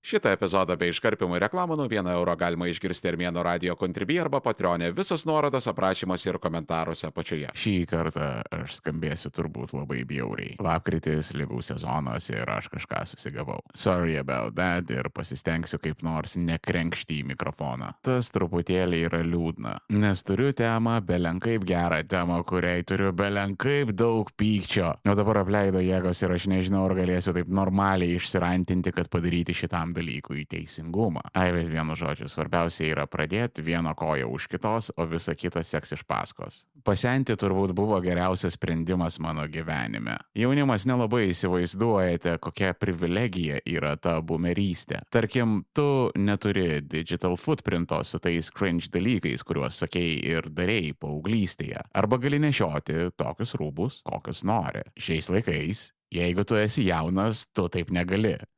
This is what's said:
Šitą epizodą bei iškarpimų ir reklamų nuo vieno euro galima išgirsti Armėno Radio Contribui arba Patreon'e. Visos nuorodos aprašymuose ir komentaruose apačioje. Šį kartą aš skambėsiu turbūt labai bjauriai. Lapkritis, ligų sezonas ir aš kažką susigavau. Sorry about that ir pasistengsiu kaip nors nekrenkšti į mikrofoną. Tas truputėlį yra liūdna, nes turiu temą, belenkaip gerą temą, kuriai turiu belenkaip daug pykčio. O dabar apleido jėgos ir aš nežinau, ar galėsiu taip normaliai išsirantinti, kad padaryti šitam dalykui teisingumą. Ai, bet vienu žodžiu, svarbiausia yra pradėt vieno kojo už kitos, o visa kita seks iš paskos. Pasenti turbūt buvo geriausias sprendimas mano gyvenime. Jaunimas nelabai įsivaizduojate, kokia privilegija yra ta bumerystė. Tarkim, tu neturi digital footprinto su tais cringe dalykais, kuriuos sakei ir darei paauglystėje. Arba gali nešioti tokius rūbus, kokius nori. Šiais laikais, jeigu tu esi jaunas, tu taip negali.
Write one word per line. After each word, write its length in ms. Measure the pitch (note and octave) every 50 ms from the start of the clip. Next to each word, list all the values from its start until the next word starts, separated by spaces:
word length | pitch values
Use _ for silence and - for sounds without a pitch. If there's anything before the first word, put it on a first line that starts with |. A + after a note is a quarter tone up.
| _ -
Šitą 220 | - G#3+ - A#2+ G2
epizodą 400 | - G#2 F#2 F2 G2 F#2 E2 F2+
bei 160 | D#2 F2 E2+
iškarpimų 460 | E2 - - A#2 G2 - G2 F2 F2 F2
ir 60 | F#2+
reklamų 320 | G#2+ - F3+ F3+ E3+ D#3+ D3+
nuo 60 | C#3+
vieno 240 | A#2 A2 G#2 F#2 F2+
euro 220 | F2+ - F2+ F2 E2+
galima 320 | E2 F2 E2+ E2+ E2 F2
išgirsti 460 | F2 E2+ - - F2+ F2+ - - F2+
Armėno 320 | E2+ E2 F2 F2+ E2+ E2+ E2+
Radio 300 | E2+ F2 F2 F2 F2+ F2 -
Contribui 380 | G2 F2+ F2 - G2 F2+ D3+ F3+
arba 220 | E3 D3+ C3+ C3+
Patreon'e. 460 | - B2 A2 - G2+ F2+ F2 E2+ E2+ F2
Visos 320 | F2+ G#2+ G3 - F3+ D#3
nuorodos 460 | - D#3 D#3 D3+ D3 C#3+ C#3 C3 A#2+ B2
aprašymuose 640 | - - F#2+ F#2+ F#2+ - - F#2 F#2 F2 - F#2
ir 60 | F2 -
komentaruose 640 | - E2+ D#2+ E2+ D#2 - E2 E2 E2 D#2+ E2 - -
apačioje. 460 | D#2+ - - - - F2 D#2 C#2+ B1+ -
Šį 200 | - - A2 G2+ F2+ F2
kartą 440 | - - E2 E2 D#2+ - D2+ D2+ C#2+ B1 A1+ - - -
aš 240 | E2 - - - -
skambėsiu 500 | _ D#2 D2+ D#2+ D#2+ D2+ C#2+ - - -
turbūt 400 | - - E2+ D#2 - - - - -
labai 240 | C2+ C#2+ B1+ C#2 B1 B1+ B1+
bjauriai. 480 | D2 C2+ A#1+ G#1 G#1 - G1+ G1+ - -
Lapkritis, 720 | G2+ E2+ E2 E2 - - D#2+ D#2+ - D#2 D2+ D#2 D#2 -
ligų 300 | - D2 C#2+ - - B1
sezonas 640 | - - - D2 D#2 - B1+ D#2 D2 B1+ A#1 - - -
ir 180 | - G#1+ A#1 -
aš 160 | G#1+ G#1 - -
kažką 320 | - - - - - - - -
susigavau. 480 | - - - - C#2+ - - C#2+ - - - - - -
Sorry 380 | - - F#2 F2 F2 E2 D#2+ C#2+
about 380 | C2+ C2 C2 B1 A1+ A1 A1+
that 340 | - F#2 F2+ F2 F2+ F2 -
ir 160 | A1+ B1+ B1 B1 -
pasistengsiu 640 | - E2+ - - C2+ - E2 D#2+ D#2+ E2 - - C#2+
kaip 240 | - F#2 D#2 -
nors 320 | - E2 D#2+ D#2 D#2 - -
nekrenkšti 840 | F2 F2 E2+ E2 E2 - - F2 F2 E2 E2+ E2+ - - - D#2+ D2
į 80 | C2 C2
mikrofoną. 640 | C2+ - - - - - D2+ C2+ B1 B1+ A#1+ - - _
Tas 300 | - C3 C3 B2+ A#2+ - -
truputėlį 680 | G#2 F#2 E2 E2+ F2 E2+ - F#2 F2+ F#2 F2+ F2 E2 E2
yra 160 | E2 - E2+
liūdna, 540 | E2+ E2+ E2+ E2+ E2 E2 - - A1 A1+ G1+ - _ _ G#2+
nes 320 | G#2 G#2 G#2 F#2+ F#2 -
turiu 240 | - G2 F#2+ C3 C#3 C3+ -
temą, 380 | A#2 A2+ A2+ A2+ A2+ A#2 A#2 A#2 G2
belenkaip 560 | F2 F2+ F2+ F2 E2+ E2+ F#2 F#2 A2+ A#2 A2 F#2+ F2+
gerą 320 | F2+ E2+ F2 E2+ E2 D#2
temą, 380 | E2 - F#2+ F2+ F2 F2 F2 F2
kuriai 400 | F2 - F#2 F2+ E2+ F2+ F2 F2
turiu 320 | F2 - G2 F#2+ G2 G2 F2+
belenkaip 800 | E2+ G2+ G2+ G2+ G2+ G2 G2 G2 - - C3+ C#3+ C#3+ C#3+ A2+ G#2
daug 400 | F#2+ A#2 A#2 A2+ A2+ G#2 - _
pykčio. 560 | - G#2 G#2+ G#2+ G2+ F2+ - - G2+ F2+ E2+ - - _
O 80 | G2+ G2+
dabar 300 | G2+ G#2 G#2 A2 G#2 F#2+
apleido 340 | F#2 G2+ G#2 G2+ G2 F#2+ F#2
jėgos 480 | F#2 F#2 F#2 F#2 F2+ F#2 F2 - G2
ir 80 | F2+ F2+
aš 160 | E2+ E2+ G2
nežinau, 380 | F#2+ F#2 F2+ F#2 G2 G2 F#2+ F#2+
ar 80 | F#2+ F#2
galėsiu 380 | F2+ F2+ F2+ F2+ F2 F#2 E2+ F2+
taip 80 | E2+
normaliai 720 | E2 F#2 G2 G2 F#2+ F#2 G2 G2 G2 F#2+ F#2 F2+ F2 F2 E2+
išsirantinti, 720 | - - - F#2 F2 F2 F2+ F2+ F2+ - F#2 F#2 E2+ F#2
kad 160 | - - E2+
padaryti 480 | - - F2 E2+ F2 E2+ F2 E2+ - E2+
šitam 400 | - - E2 - F2 E2 E2+ E2+ F2
dalykui 460 | E2+ D#2 A#1 C2+ - - C2+ D2 D2+ _
teisingumą. 720 | - E2 D#2+ D#2+ - - D#2 E2 E2 G2 A#2 G#2 D#2+ - - - _
Ai, 160 | F#2 F#2 F2+
bet 160 | F2 F2 E2+ E2
vienu 280 | D#2+ D#2+ D#2 D#2 D#2+ D#2
žodžiu, 300 | E2+ D2 D2+ - - C#2
svarbiausia 580 | - - D2+ C#2+ - F2 E2+ F2 - - D#2+ D#2
yra 180 | D#2 C#2+ D2 -
pradėt 500 | - - D2+ D#2 F2 G#2+ A#2+ B2 _ -
vieno 320 | D#2 E2 E2+ E2+ E2+ D#2+ D#2
kojo 360 | - D#2+ D#2+ D#2 C#2 B1+ A#1
už 160 | B1+ C#2+ - -
kitos, 420 | - F2+ - G#2+ A2 A2+ A2 - -
o 100 | - E2+
visa 280 | E2 E2 E2+ - - E2
kita 260 | - - F2 - F2 E2
seks 320 | - - D#2 - - D2+ D2+
iš 60 | - _
paskos. 560 | - G1+ G1+ - - - G1+ - - - - _ _ D3
Pasenti 540 | - - G2+ - - B2 B2 C3+ C3+ B2+ A2+
turbūt 380 | - - G2 F#2 F#2+ G2 F#2+ F2+
buvo 220 | F#2+ G2+ G#2+ G#2+ F#2+
geriausias 560 | F2+ F2+ F2 F2 F2+ F#2 F#2 F2+ - F2+ E2
sprendimas 600 | - - F2 E2 E2 E2 E2+ F#2 F2+ F2 E2 - -
mano 240 | D#2 E2 D#2+ D2+ D2+
gyvenime. 720 | D2+ D2+ E2 D#2+ D#2+ D#2 C#2 A#1 A1+ G#1+ G#1+ A1 A1+ A1+ G1+ - _
Jaunimas 540 | _ G#2 A2+ B2 C3+ C#3+ C#3+ C3+ A#2+ G2+ - C3
nelabai 380 | B2+ B2 A#2+ G#2 A#2+ A#2+ G#2+ F#2+
įsivaizduojate, 1120 | F2 - - F#2 F2+ F2+ F2 E2 - F#2+ A2+ A#2+ A2 G2 F#2 F2+ E2+ E2 - F2 E2+ E2
kokia 320 | - E2 - - G2 F#2
privilegija 880 | F2 _ - F#2+ F2 E2 F2 E2 F2 G2+ B2 A#2 F#2 F#2 E2 D2+ C#2+ - - -
yra 280 | E2 D2+ D2 D2+ D2
ta 200 | D2 - F2 E2 D#2+
bumerystė. 840 | E2 E2 E2+ D#2+ E2+ F2 F2+ G2+ G2+ G2 F2 - - - - - - _
Tarkim, 480 | - A#2+ A2 G#2+ - C3 A#2+ A2+ G#2+ G2 E2+ _ _
tu 320 | D3 D3 C#3+ C#3 C3+ B2 - -
neturi 640 | - G2 G#2 G2+ G2 - G#2 G2 F#2+ F#2 E2+ D2+ D2
digital 560 | D2 C#2+ D#2 D#2 E2 - F2 E2+ - F#2 F2+
footprinto 640 | F2 - - D#3 - - - F#2 F2 E2+ - E2 D2+
su 180 | - - - F2+
tais 300 | - F2 E2+ E2+ D#2+ -
cringe 400 | _ - G2+ F#2+ E2+ F2 - -
dalykais, 560 | - F2 F#2 A#2 B2+ F#2+ - D#2+ A#1+ - -
kuriuos 380 | - E2 C#2+ C2+ B1+ - - F2
sakei 320 | E2+ - F2 F2 E2 D#2+ D2 -
ir 240 | A#1+ E2 E2 D#2 D#2+
darei 460 | D2+ D#2+ F2+ F#2 A2+ A2 E2+ D2+ C#2+
paauglystėje. 880 | _ - D2 D2 D2+ D2+ F#2+ A2+ A2+ G2+ F2 - - D2+ - - - - -
Arba 240 | _ G2 G2 G#2 B2+
gali 240 | B2 A#2+ C#3+ C#3+ D3
nešioti 680 | D3+ D3+ C3+ - G#2+ E2 D2 D2 - - D2 D#2+ F2 F2+
tokius 400 | - - - - - - A2 B2+ - -
rūbus, 400 | D2+ - - D2+ F2+ D3+ - - _ -
kokius 320 | - - - - - - - F#2+
nori. 380 | G#2+ G#2 F2 - - - - - _
Šiais 320 | - - - E2 D#2+ D#2+ -
laikais, 640 | F2+ G#2 A#2 - E2 D2 D2 D#2+ G2+ - - - _ _ _ _
jeigu 400 | - E2+ E2+ F2 F2 F#2 G2+ -
tu 80 | A#2
esi 320 | G#2+ G#2+ G#2+ - - A#2 F#2
jaunas, 560 | F2 D#2+ D#2+ E2+ F#2 F#2 G2+ A#2 G#2+ - - _
tu 160 | _ - F#2 E2+
taip 240 | - F2+ E2+ -
negali. 460 | F#2 F2 F2 F2+ F#2+ G2 A2 G#2+ D#2 - - _ _